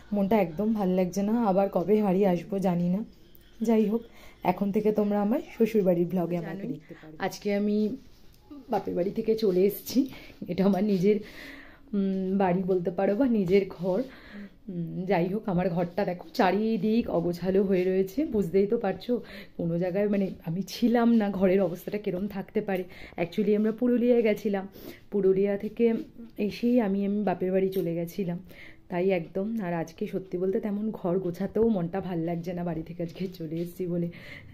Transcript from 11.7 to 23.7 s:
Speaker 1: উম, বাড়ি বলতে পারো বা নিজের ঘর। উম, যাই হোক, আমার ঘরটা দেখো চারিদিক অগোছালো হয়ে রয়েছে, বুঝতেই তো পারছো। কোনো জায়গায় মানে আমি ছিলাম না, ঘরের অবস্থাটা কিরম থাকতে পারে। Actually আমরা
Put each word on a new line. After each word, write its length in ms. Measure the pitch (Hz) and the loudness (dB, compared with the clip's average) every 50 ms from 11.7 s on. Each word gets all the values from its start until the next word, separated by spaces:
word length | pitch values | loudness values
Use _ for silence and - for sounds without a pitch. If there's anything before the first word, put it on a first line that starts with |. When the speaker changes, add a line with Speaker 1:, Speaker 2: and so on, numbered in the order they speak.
| - - - - - | -20 -20 -16 -6 -2
Speaker 1:
উম, 440 | 202 196 196 190 190 190 185 190 196 | 0 0 0 0 -2 -2 0 2 2
বাড়ি 260 | 202 185 175 185 185 | 2 4 2 2 2
বলতে 280 | 180 190 185 175 190 | 2 0 2 0 -2
পারো 240 | 180 - 196 196 202 | -2 0 2 2 2
বা 120 | 208 277 262 | 2 2 2
নিজের 380 | 233 214 196 165 185 202 196 190 | 4 2 2 4 4 4 4 2
ঘর। 340 | - - 170 185 180 202 262 - - - - - - 202 202 196 - - - 226 | -4 -4 -2 0 0 0 -2 -4 -8 -18 -20 -18 -16 -16 -16 -16 -18 -18 -14 -10
উম, 360 | 185 170 170 160 160 170 180 | -8 -6 -6 -6 -6 -8 -2
যাই 220 | 180 202 175 170 190 | 0 2 2 2 0
হোক, 220 | 175 220 220 - | -2 -4 -4 0
আমার 200 | 180 170 180 190 | 0 0 0 0
ঘরটা 360 | 170 175 180 180 - - 202 | 0 0 -2 -2 -2 -2 -2
দেখো 240 | 185 180 180 - - - | -2 -4 -8 -10 -12 -2
চারিদিক 760 | - 220 185 185 202 220 226 226 214 170 214 220 233 233 - | 2 2 2 4 2 2 0 0 0 0 2 2 2 0 0
অগোছালো 540 | - 170 170 175 175 175 180 190 190 190 208 | 0 0 0 0 -2 -2 -2 0 2 2 2
হয়ে 200 | 190 196 180 180 | 4 2 2 2
রয়েছে, 420 | 185 185 190 190 190 - - 311 | 2 2 2 0 0 0 -2 -2
বুঝতেই 420 | 320 233 214 190 170 160 196 202 196 | 0 0 -2 -2 2 2 2 2 2
তো 100 | 240 233 | 0 0
পারছো। 440 | - 196 180 180 - - 247 220 - - - 202 196 - - - | 0 -2 -4 -4 -4 -4 -4 -4 -4 -8 -14 -16 -16 -16 -8 -6
কোনো 220 | 175 170 165 170 | -4 -2 0 0
জায়গায় 300 | 180 185 170 202 208 208 | -2 0 0 0 0 2
মানে 200 | 208 196 196 185 - - - | 2 0 0 -2 -4 -8 -8
আমি 180 | 165 160 185 190 | -6 -4 -4 -6
ছিলাম 520 | - - - - 226 233 240 233 233 233 | -6 -4 0 2 2 4 4 4 6 4
না, 140 | 226 208 202 | 4 4 2
ঘরের 320 | 196 185 190 190 180 196 | 2 4 4 6 6 6
অবস্থাটা 360 | 196 170 175 185 - - - 202 | 4 2 -2 -4 -8 -8 -8 -4
কিরম 300 | 208 196 175 180 196 202 | -4 -4 -4 -2 -4 -4
থাকতে 340 | 202 196 190 - - 220 | -6 -8 -10 -4 -4 -4
পারে। 220 | 208 202 196 180 185 - - - - - - - | -2 0 -2 -4 -4 -6 -12 -18 -18 -16 -4 -4
Actually 400 | 175 175 - - 214 196 208 208 | -4 -2 0 0 2 4 4 4
আমরা 140 | 214 214 | 4 0